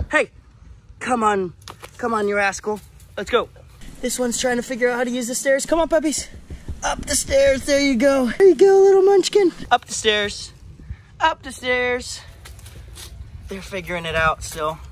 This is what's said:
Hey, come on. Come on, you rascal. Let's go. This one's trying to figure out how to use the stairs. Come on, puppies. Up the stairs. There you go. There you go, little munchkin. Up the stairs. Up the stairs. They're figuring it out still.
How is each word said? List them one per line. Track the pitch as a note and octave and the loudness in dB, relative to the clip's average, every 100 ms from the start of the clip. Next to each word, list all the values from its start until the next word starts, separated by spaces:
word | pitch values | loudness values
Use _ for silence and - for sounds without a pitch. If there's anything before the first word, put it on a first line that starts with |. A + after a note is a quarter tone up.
| - | 0
Hey, | D4+ A#3+ - _ - - - - - | 0 -2 -8 _ -20 -20 -20 -20 -14
come | A#3+ B3 | -4 0
on. | G#3+ G3 F3+ - - - - - | 2 0 -2 -8 -20 -20 -20 -10
Come | A#3+ | -6
on, | G#3+ G#3 | -2 -2
you | G3+ | 0
rascal. | G3 F#3+ G#3+ G#3 - - - - | -2 -4 -6 -8 -10 -20 -18 -14
Let's | G3 | -2
go. | A#3 F3 - - - - - | -2 -2 -10 -20 -20 -20 -8
This | B3 B3 | -6 -4
one's | B3 A3 | -4 -2
trying | B3+ A#3+ | -2 -2
to | |
figure | A#3+ B3 B3 | -4 -2 -2
out | A#3+ | 0
how | |
to | B3+ | -2
use | B3 A#3 | -4 -4
the | |
stairs. | - C#4 C4+ - | -4 0 0 2
Come | D#4+ | 0
on, | D#4+ | 2
puppies. | D#4+ D4+ - - - - - - - | 0 0 -4 -8 -16 -16 -16 -12 -8
Up | - C#4 | -6 -6
the | - | -4
stairs. | - - C4+ C#4 C4+ | -4 0 2 4 2
There | - C#4 | 0 2
you | C#4 A#3 | 2 2
go. | C#4 C4+ B3 - | 2 2 0 4
There | G4 | 6
you | |
go, | E4 G4 G4 | 8 6 8
little | G4 G4 | 6 6
munchkin. | F#4+ G4+ - G#4 F4+ - - | 6 4 4 4 2 0 -2
Up | - | -2
the | - | -2
stairs. | G3+ A3 G#3 G#3 - - - - - - - - - | -2 0 0 -2 -6 -14 -18 -20 -20 -18 -18 -18 -2
Up | D#4+ D#4 | 0 0
the | C4+ | -8
stairs. | - B3 B3 B3 B3 - - - - - - - - - - - - - - - | -8 -2 0 0 -2 -6 -14 -16 -20 -20 -20 -20 -20 -20 -18 -18 -18 -18 -18 -14
They're | G3 | -14
figuring | F3+ G3 E3 F3 E3 | -10 -12 -8 -8 -4
it | |
out | D#3+ D#3+ - | 0 0 -2
still. | - D#3+ D#3 D#3+ - | -8 -6 -6 -6 -12